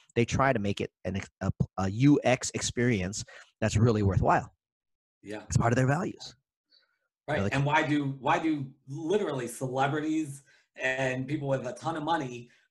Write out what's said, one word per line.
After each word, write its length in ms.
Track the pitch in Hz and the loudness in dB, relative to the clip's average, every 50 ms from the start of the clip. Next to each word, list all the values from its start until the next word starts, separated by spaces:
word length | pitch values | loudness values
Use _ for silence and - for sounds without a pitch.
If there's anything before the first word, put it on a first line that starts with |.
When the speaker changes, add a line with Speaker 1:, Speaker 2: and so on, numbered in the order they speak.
| _ _ - | _ _ 0
Speaker 1:
they 80 | - 117 | 0 0
try 300 | - - - 131 139 131 | 2 2 2 2 2 2
to 60 | 113 | 2
make 200 | 101 101 101 - | 0 -2 -2 -2
it 120 | 98 - _ _ - | -4 -6 _ _ -8
an 140 | 92 95 98 | -6 -6 -6
ex-, 120 | - - _ _ | -6 -10 _ _
a, 100 | 95 95 - - - - _ - | -6 -4 -2 -2 -4 -4 _ -4
a 140 | 92 98 | -2 -2
U 300 | 101 110 131 147 147 - - | 0 4 6 6 6 6 4
X 280 | 120 123 131 - - - | 2 2 2 0 -4 -6
experience 720 | 110 - - - - 120 123 120 98 90 90 101 - - - - - - - _ _ | -6 -6 -4 -2 0 0 2 2 0 0 -4 -6 -8 -12 -14 -16 -20 -20 -20 _ _
that's 160 | 113 107 - | -2 0 2
really 260 | - 117 123 110 107 | 4 4 4 4 4
worthwhile. 480 | 104 98 90 - - - 175 151 - - - _ _ _ _ _ _ _ _ _ _ _ _ _ | 2 2 2 2 2 2 2 2 0 -4 -10 _ _ _ _ _ _ _ _ _ _ _ _ _
Speaker 2:
Yeah. 200 | - 101 107 107 - - | -14 -12 -12 -12 -4 0
Speaker 1:
It's 100 | - - | 2 2
part 160 | - 117 117 | 4 4 4
of 20 | |
their 120 | 127 131 127 | 4 4 2
values. 500 | 143 160 190 - - - - - - _ _ _ _ _ _ _ _ _ _ _ _ _ _ _ _ _ _ - | 2 0 -2 -4 -8 -10 -14 -18 -18 _ _ _ _ _ _ _ _ _ _ _ _ _ _ _ _ _ _ -4
Speaker 2:
Right. 60 | - | -2
Speaker 1:
You 40 | - | -2
know, 40 | 98 | 0
like 100 | 104 131 | 0 0
Speaker 2:
And 100 | 139 143 | 2 2
why 180 | 143 147 160 156 | 2 4 2 2
do, 320 | 139 147 147 143 135 135 - | 2 2 0 0 -2 -4 -4
why 180 | 117 139 165 175 | 0 0 0 2
do 260 | 160 160 156 143 135 117 - _ _ 131 | 2 0 0 -2 -4 -8 -12 _ _ -14
literally 640 | 139 156 165 156 190 214 196 160 143 131 120 113 | -12 -8 -2 0 0 0 0 0 -2 -4 -4 -6
celebrities 920 | - - 135 123 123 131 135 143 147 151 151 156 156 156 156 139 139 - - _ _ _ _ _ _ - | -6 -6 -6 -4 -2 0 0 0 0 -2 -2 -2 -2 -2 -2 -4 -8 -14 -18 _ _ _ _ _ _ -6
and 500 | 143 131 131 131 135 131 127 127 131 135 | -4 -2 -2 0 -2 -2 -2 -4 -4 -4
people 220 | 147 147 139 139 | -6 -4 -2 -2
with 180 | 135 127 120 127 | -2 -2 -2 -6
a 60 | 120 | -10
ton 240 | - 151 156 170 156 | -8 -6 -6 -6 -4
of 60 | 151 | -2
money 440 | 156 165 160 143 123 123 120 120 - _ _ _ _ | -2 -2 -2 -2 -6 -8 -12 -14 -16 _ _ _ _